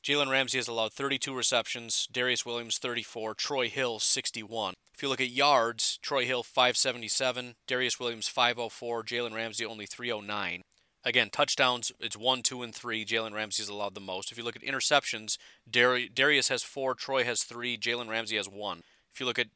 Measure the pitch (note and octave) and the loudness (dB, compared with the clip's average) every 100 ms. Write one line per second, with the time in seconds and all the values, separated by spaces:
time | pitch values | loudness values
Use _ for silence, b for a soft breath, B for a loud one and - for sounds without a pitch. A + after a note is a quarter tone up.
0 | - D3 C#3 C3 B2+ C3 A#2 A#2 A2 - | 2 2 4 2 2 0 -2 0 -2 -2
1 | C#3 C3+ - C3 A2+ A#2+ - A#2+ A#2 - | -2 -2 -2 0 2 2 0 -8 -2 -2
2 | - B2+ B2 A#2+ A#2+ A#2+ A#2 - B2+ A#2+ | -2 -2 0 0 -2 -6 0 0 0 -4
3 | A2 A#2 A2 G#2+ - C#3 A#2+ C3+ B2+ A2 | -6 -6 -6 -4 -2 0 0 0 -2 2
4 | - - - A#2 G#2 A2+ G2 F2+ _ - | 2 2 0 -8 -8 -4 -4 -6 _ -6
5 | C#3 C3 B2+ B2 C#3+ C3+ A#2 A2+ - - | -2 0 0 4 6 6 4 2 -2 0
6 | - C#3 B2 B2+ A#2 - B2 A#2+ C3+ A#2+ | -2 0 0 -2 0 4 4 6 0 0
7 | A2 - C3 B2 B2 A2+ - B2+ B2 - | -2 0 0 -2 -8 -14 -4 0 0 0
8 | B2 A2+ - - A#2+ A#2+ A2+ - A#2+ A#2 | -2 -2 -4 2 2 2 -6 -6 -4 -4
9 | A2+ A#2+ A#2+ A2 A2+ G#2+ A2 A2 G2+ - | -4 -4 -4 -4 -6 -4 -4 -6 -12 -6
10 | A#2+ A2 G2+ G#2 F#2 F2 - b b b | -4 -4 -4 -4 -4 -6 -12 b b b
11 | B2+ B2 A2 - D3 - C3 B2 A2+ - | 2 2 2 2 2 4 4 2 -4 -6
12 | A2+ G#2 A#2+ B2+ A#2 B2+ A#2+ G#2 A#2+ A2 | -8 -2 0 2 0 -2 -10 -10 -6 -4
13 | G#2+ A2+ A2 G#2 G#2+ G#2 G2+ G#2 G2+ G2 | 0 0 0 -4 -2 -2 -2 -4 -6 -6
14 | F#2+ F#2 - A#2 A#2 - - C3+ - C#3+ | -8 -6 -6 -6 -8 -6 -6 -2 4 4
15 | - A2+ G#2+ - B B - B2 B2 B2 | 2 -6 -4 -6 B B 2 6 8 6
16 | A#2+ A#2+ C#3 C#3+ B2 B2+ - D3 C3 B2 | 0 4 6 6 4 0 -2 -2 -2 -2
17 | - C3+ A#2+ A2+ - A#2+ B2 A#2 A#2 A#2+ | 0 2 2 0 -2 -4 -4 -2 -2 -2
18 | A2+ A2 A2 G#2+ G2 G2 G#2 E2+ b b | -2 -4 0 -2 -2 -6 -6 -6 b b
19 | b - B2+ A#2+ A#2 | b -4 -2 0 -2